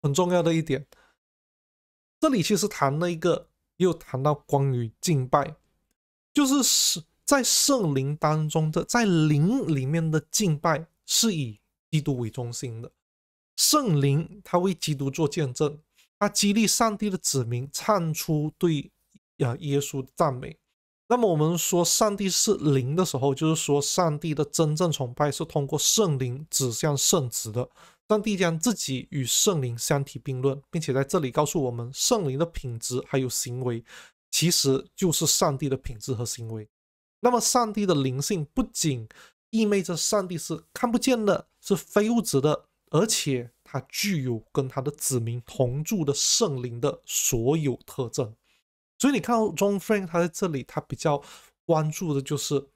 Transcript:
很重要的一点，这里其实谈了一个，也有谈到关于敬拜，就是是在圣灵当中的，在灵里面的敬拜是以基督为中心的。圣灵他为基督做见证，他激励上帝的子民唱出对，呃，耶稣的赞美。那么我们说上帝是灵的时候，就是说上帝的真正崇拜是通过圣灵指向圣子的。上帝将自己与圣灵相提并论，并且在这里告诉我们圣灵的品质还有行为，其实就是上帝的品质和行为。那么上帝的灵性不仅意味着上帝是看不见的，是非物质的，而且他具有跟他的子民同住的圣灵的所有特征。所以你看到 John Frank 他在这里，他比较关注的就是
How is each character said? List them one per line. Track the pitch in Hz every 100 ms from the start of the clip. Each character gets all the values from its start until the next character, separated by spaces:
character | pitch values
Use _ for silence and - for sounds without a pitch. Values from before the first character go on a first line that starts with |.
很 | 147
重 | 143 180
要 | 180
的 | 165
一 | 165
点， | 160 131 147 _ _ _ _ _ _ _ _ _ _ _ _ _
这 | 311
里 | 254
其 | 160 202
实 | 202
谈 | - 139 147
了 | 175
一 | 165
个， | 175 156 - _ _ _
也 |
有 | 180
谈 | 160 - 131
到 | 139
关 | 147 _ 143 139
于 | 123 117 _
敬 | - 151 127
拜， | 147 135 151 _ _ _ _ _ _ _
就 | - 277
是 | 277
是 | 240 - - 180 - _ -
在 | 277
圣 | 226 - - 269 175
灵 | 135 135 151
当 | 151 156 156
中 | 160 156
的， | 156 -
在 | 240
灵 | 220 170 156 147 165 262 202
里 | 147 131
面 | 165 160
的 | 156 -
敬 | - 208 147
拜 | 170 151 165 _ -
是 | - 233 165
以 | 127 104 _ _ _
基 | 156
督 | 143 131
为 | 117
中 | - 120
心 | 117 123 113
的。 | 120 _ _ _ _ _ _ -
圣 | - 302 262 147
灵 | 139 139 - 208 -
他 | 175
为 | 185
基 | 175 - 139
督 | 139
做 | 135 156
见 | 175 143
证， | 123 151 147 _ _ _ _
他 | 208
激 | - 202
励 | 208 214
上 | - 226 208
帝 | 208
的 | 185
子 | - 139
民 | 117 120 139
唱 | - - 208 165
出 | 151 - 151 151 -
对， | 175 151 - _ _ _ _ _
呃， | 131 120
耶 | 147 139
稣 | 139 139
的 | 127 -
赞 | 160
美。 | 127 - - _ _ _ _ _
那 | 247
么 | 226
我 | 156
们 | 156 175
说 | - 175
上 | 170 - 220 202
帝 | 196
是 | - - 202
灵 | 151 135 123 160
的 |
时 | 180 131
候， | 139 135
就 | 156
是 | 160
说 | - 143
上 | 139 - 175 147
帝 | 165
的 | 151 147
真 | - 160
正 | 151 175
崇 | 147 127
拜 | 123 147
是 | -
通 | 156 156 139
过 | 151
圣 | - 202 202 139
灵 | 127 127 156
指 | - 131
向 | 113 156 143
圣 | - 180 127
子 | - 113
的。 | 107 127 _ - _ _
上 | 214
帝 | 214 196
将 | 180 165
自 | 240
己 | 196 - 131 -
与 | 151
圣 | 120 - - 175
灵 | 127 117
相 | - 143
提 | 139 -
并 | - 127
论， | 135 139 -
并 | 170
且 | 156
在 | 131
这 | 135 185
里 | 139
告 | 120 151
诉 | 165
我 | 131
们 | 120 120
圣 | 135 - 233 156
灵 | 131
的 | 165
品 | - 127 117
质 | - 123 -
还 | 139
有 | 127
行 | - - 123
为， | 127 117 - - - _ _
其 | - 160
实 | 165 139 135 - -
就 | 185
是 | - 156
上 | - 175 135
帝 | 147
的 | 131
品 | - 113
质 | - 117
和 | 117
行 | - 113
为。 | 110 107 _ _ _ _ _
那 | 240
么 | 247
上 | 226 254 226
帝 | 214 202
的 |
灵 | 160 135 127
性 | 147 196 147
不 | -
仅 | - - 160 123 110 - - _ _
意 | 220 214
味 | 202
着 | 180 170
上 | - 214 185
帝 | 175
是 | - 156 _
看 | - 247
不 | 226
见 | - 240
的， | 214 170 - _
是 | - 196
非 | - - 214
物 | 233
质 | - 139
的， | 147 147 _ _ _
而 | 147 220
且 | - - 127 120 _
他 | _ 139 -
具 | - 202 175
有 | 127 113 -
跟 | - 131
他 | 139
的 | 135
子 | - - 127
民 | 113 120 -
同 | - 127 127
住 | 156 214
的 | 143
圣 | - - - 220 135
灵 | 123 117
的 | 143 - -
所 | - - 120 117 160
有 | 143 - -
特 | - 120
征。 | - 117 110 _ _ _ _ _ _
所 | 277
以 |
你 | 269
看 | 156 233
到 | 220
John | 165 202 202
Frank | - 214 185
他 | 175
在 | 175
这 | - 190
里， | 147
他 | 120 -
比 | - 131
较 | 160 143 - - - _
关 | - 160 156
注 | 151 175
的 | 139
就 | 135 143
是 | - 143 -